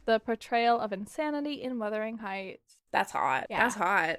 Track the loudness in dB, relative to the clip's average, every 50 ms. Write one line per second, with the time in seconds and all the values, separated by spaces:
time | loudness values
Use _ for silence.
0 | 0 2 2 2 2 -2 -4 -4 -4 -2 0 2 4 4 4 4 2 -2 -4 -6
1 | -8 -8 -6 -4 -2 -2 -2 -2 -4 -4 -4 -6 -6 -6 -4 -4 -4 -2 -2 -2
2 | -4 -4 -6 -8 -8 -8 -6 -6 -8 -10 -12 -14 _ _ _ _ _ _ 0 0
3 | 0 0 0 0 2 2 2 0 0 -2 2 2 2 2 2 0 0 2 4 4
4 | 4 2 0